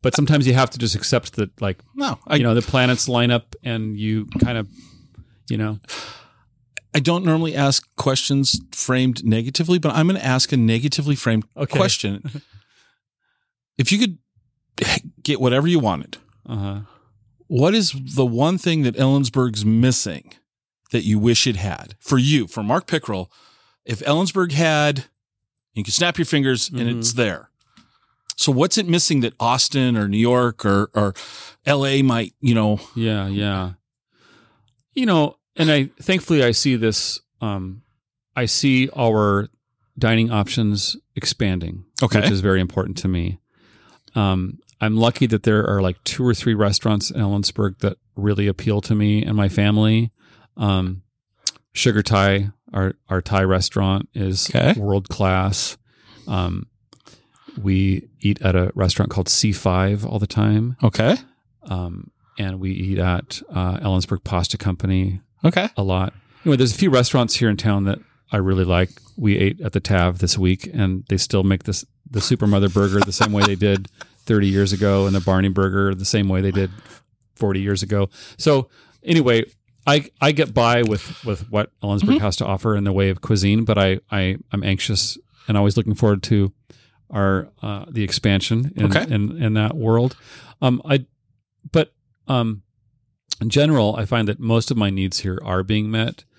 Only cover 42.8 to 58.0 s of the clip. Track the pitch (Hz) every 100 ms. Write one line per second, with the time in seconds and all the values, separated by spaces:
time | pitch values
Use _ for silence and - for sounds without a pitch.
42.8 | 95 90 95 90 85 92 _ _ _ _
43.8 | _ _ _ 110 101 92 92 - _ _
44.8 | 107 110 117 - 123 107 - 107 - 101
45.8 | 92 87 - - 127 113 123 107 104 98
46.8 | 117 104 - - 101 101 101 - 101 92
47.8 | 101 - _ - 101 101 101 92 110 104
48.8 | - 107 104 107 107 107 98 101 101 107
49.8 | 110 110 113 _ _ _ _ - 104 95
50.8 | 92 92 _ _ _ _ - _ _ -
51.8 | 123 107 - 104 98 98 101 - _ 98
52.8 | 95 - _ 95 - 101 95 92 - 104
53.8 | 95 98 - - 95 95 - - 127 117
54.8 | 101 98 95 - 98 92 95 95 - -
55.8 | _ _ _ - - 92 90 90 - _
56.8 | _ _ - - _ _ - - 98 95
57.8 | 98 92